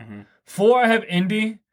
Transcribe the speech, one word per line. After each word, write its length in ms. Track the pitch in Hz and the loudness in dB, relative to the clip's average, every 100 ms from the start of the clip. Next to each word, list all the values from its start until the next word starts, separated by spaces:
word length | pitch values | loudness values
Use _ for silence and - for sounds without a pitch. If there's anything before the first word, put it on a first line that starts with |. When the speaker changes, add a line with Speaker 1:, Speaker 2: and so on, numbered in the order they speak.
Speaker 1:
Mm-hmm. 200 | 110 104 - _ | -18 -18 -20 _
Speaker 2:
Four, 400 | - - 214 247 | -12 0 2 4
I 40 | 233 | 4
have 160 | 226 | 0
Indy 540 | 208 175 190 214 220 220 _ | 0 -2 0 -2 -4 -8 _